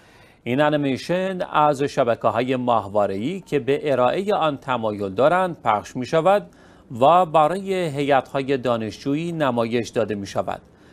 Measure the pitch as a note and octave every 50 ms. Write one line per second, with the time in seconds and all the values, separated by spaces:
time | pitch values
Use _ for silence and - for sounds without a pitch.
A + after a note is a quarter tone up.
0 | _ - - - - - _ _ - A#2 B2 C#3 D3+ D3 D3+ D3 C#3+ C#3 B2+ A2+
1 | - - F3 F#3 F#3 F#3+ F#3+ F3+ D#3+ - - D#3 D3+ D3+ D3 B2+ C#3+ C3+ - D3
2 | C3 A#2 A2+ - - A2+ G#2 A2+ B2+ B2+ C3 B2+ B2 B2 A#2 A2 G2 G2+ G2 G#2
3 | G2+ G2 G2 G2 A2+ D3+ F#3+ F#3+ - - D3 C#3+ A#2+ A#2+ C#3+ - - D3+ C3+ B2
4 | B2 B2 C3+ F3 G3 G#3 G3+ - D#3+ D#3 C#3 B2+ - C3+ B2+ A#2 A2+ G#2+ G#2+ G2+
5 | G2+ F#2+ F#2 G#2 C3 D#3 F3 F3+ F#3+ F3 D#3 - - A#2 G#2+ G#2 F#2+ - - C3
6 | B2 - D#3+ D#3+ D#3 F#3 G3+ G#3 F3 - - - - - - - - - C3 A2
7 | B2+ D3+ E3+ F3+ F#3 D#3 D3 D#3+ D3+ D3+ F3 G3+ F#3+ G3 F#3+ F#3 F3 D#3 C3+ C#3+
8 | C#3+ C#3 C#3 B2+ B2 - - C#3 C#3 C3 C#3 B2+ A#2+ B2+ A#2+ A2+ A2+ G#2 - -
9 | - C#3 C#3+ D#3 E3+ F3 E3+ D#3+ D3 C3 A#2+ A#2+ A#2 A2+ A#2 A#2+ G#2+ - - B2
10 | A2 G2+ G#2+ G2+ G2 - - A2 F#2+ G2 F#2+ - - - _ _ - -